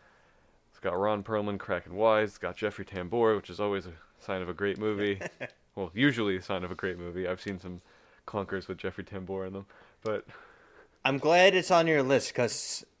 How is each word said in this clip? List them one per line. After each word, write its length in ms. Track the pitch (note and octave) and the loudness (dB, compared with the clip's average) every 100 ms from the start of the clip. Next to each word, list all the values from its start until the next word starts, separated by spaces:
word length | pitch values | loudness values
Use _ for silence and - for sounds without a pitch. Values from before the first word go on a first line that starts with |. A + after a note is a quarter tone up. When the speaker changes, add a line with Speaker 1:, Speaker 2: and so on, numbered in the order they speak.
| _ _ _ _ _ _ _ | _ _ _ _ _ _ _
Speaker 1:
It's 80 | _ | _
got 180 | F#2+ F2+ | -2 0
Ron 240 | G#2 G#2 | 2 0
Perlman 340 | G2 G#2+ G#2 G2+ | -2 -2 -2 -4
cracking 360 | - F2+ D#2+ | -4 -4 -4
wise. 360 | F#2 A2+ G#2+ G#2+ | 2 4 4 2
It's 80 | - | -4
got 180 | F2 - | -8 -4
Jeffrey 280 | G#2 - | -4 -4
Tambor, 500 | F#2+ G2 F2 A#2 A2+ G#2 | -10 -8 -2 2 4 2
which 120 | - | -2
is 80 | F2+ | -4
always 280 | G#2 G2 F2 | -2 -2 -6
a 60 | D#2+ - _ | -14 -20 _
sign 220 | - F#2+ | -6 -6
of 60 | F2+ | -4
a 60 | |
great 240 | E2+ G2+ F#2+ | -2 -2 0
movie. 420 | G#2+ G#2 G#2 G2 | -2 0 -2 -2
Speaker 2:
<laughs> 100 | - - B2+ _ _ - | -6 -10 -14 _ _ -10
Speaker 1:
Well, 160 | F2+ | -6
usually 420 | G2 C#3+ A#2 G#2 F#2 | 2 2 2 0 -2
a 60 | |
sign 220 | - F#2+ | -2 -4
of 80 | F2+ | -4
a 20 | |
great 240 | F2 F#2+ F2 | -6 -6 -6
movie. 300 | F2 F2 F2+ | -6 -4 -4
I've 120 | F#2 | -4
seen 200 | G2+ F#2 | -6 -8
some 220 | F2+ F2+ - - _ _ - | -10 -14 -16 -20 _ _ -8
clunkers 400 | G#2 F#2 F#2+ - | -6 -4 -6 -6
with 120 | F2+ | -8
Jeffrey 260 | F#2+ F#2+ | -8 -8
Tambor 420 | F#2+ G2 F#2 F#2+ F#2+ | -10 -10 -8 -8 -8
in 60 | |
them, 140 | G2 G2 - - _ | -10 -14 -20 -20 _
but 240 | A2 G#2+ - - - - - - - _ | -6 -6 -6 -18 -20 -20 -20 -20 -20 _
Speaker 2:
I'm 140 | C3+ C#3 | -2 2
glad 360 | D3 F3 F#3+ | 4 8 8
it's 160 | F#3 E3 | 6 4
on 160 | E3+ E3 | 4 6
your 160 | D3+ | 4
list 320 | C3 C3 - | 4 4 2
'cause 500 | - A#2 - - - - _ | 0 0 -2 -8 -10 -12 _